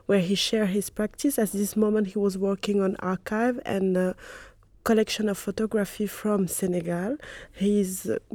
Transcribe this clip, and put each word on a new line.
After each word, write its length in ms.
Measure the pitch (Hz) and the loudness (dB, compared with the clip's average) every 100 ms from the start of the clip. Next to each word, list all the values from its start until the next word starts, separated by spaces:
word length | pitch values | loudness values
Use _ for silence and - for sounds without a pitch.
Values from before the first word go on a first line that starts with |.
| - | 2
where 160 | 202 | 2
he 120 | 175 | 4
shared 360 | 196 - 226 202 | 0 2 2 2
his 200 | 202 - | 0 -2
practice. 480 | - 208 - 285 262 | -4 -4 0 -2 2
At 140 | 208 | 0
this 240 | 202 202 214 | 0 0 2
moment, 320 | 214 214 196 | 2 4 0
he 100 | 208 | 2
was 200 | 202 190 | 0 2
working 420 | 196 196 - 202 | -2 -2 0 2
on 160 | 190 - | 0 0
archive 580 | 185 185 - 214 240 247 - | -2 -4 -2 0 0 0 -2
and, 320 | 196 190 185 | 0 2 2
uh, 160 | 185 - - - - - - - - | 2 -2 -14 -20 -20 -20 -20 -10 2
collection 420 | 220 214 - 214 | 2 2 0 -2
of 100 | 190 | -2
photography 680 | - 190 220 220 196 - 202 | -4 -2 0 0 -2 -2 -6
from 400 | - 214 208 180 | -2 0 2 2
Senegal. 680 | - 190 175 170 175 196 302 - - - | 0 0 0 -2 -4 -2 -6 -8 -16 -18
His 580 | - 196 208 190 190 - 214 - | -2 2 4 2 -2 -4 -4 -4